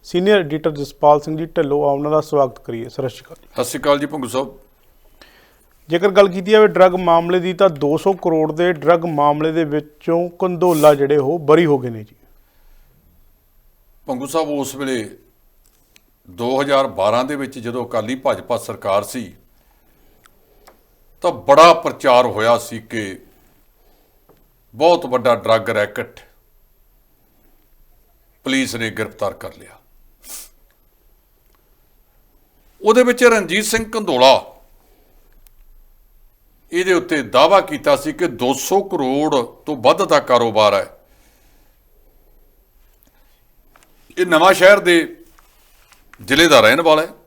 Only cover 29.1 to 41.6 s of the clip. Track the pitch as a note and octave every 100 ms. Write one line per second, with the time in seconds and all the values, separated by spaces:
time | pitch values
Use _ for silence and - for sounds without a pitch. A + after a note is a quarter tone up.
29.1 | - G2 - F2 - - _ _ _ _
30.1 | _ - - - _ _ _ _ _ _
31.1 | _ _ _ _ _ _ _ _ _ _
32.1 | _ _ _ _ _ _ _ G#3 A3+ B3
33.1 | B3 B3 A3+ E3+ F#3+ G#3+ A3 A3 A3+ G#3
34.1 | B2+ C3 A2 - - _ _ _ _ _
35.1 | _ _ _ _ _ - - _ _ _
36.1 | _ _ _ _ _ _ E3+ F#3 F3+ -
37.1 | D#3 A2+ A#2+ D#3+ F#3+ - D3 D3 C#3 D#3
38.1 | D3 E3+ A2+ B2 C3+ - F#3+ G3 F3 C3
39.1 | C#3 D#3 C#3+ A2+ - - C#3 B2 D#3+ F3+
40.1 | D3+ B2 B2 A#2 G#2 G#2 G2 F#2 - _
41.1 | _ _ _ _ _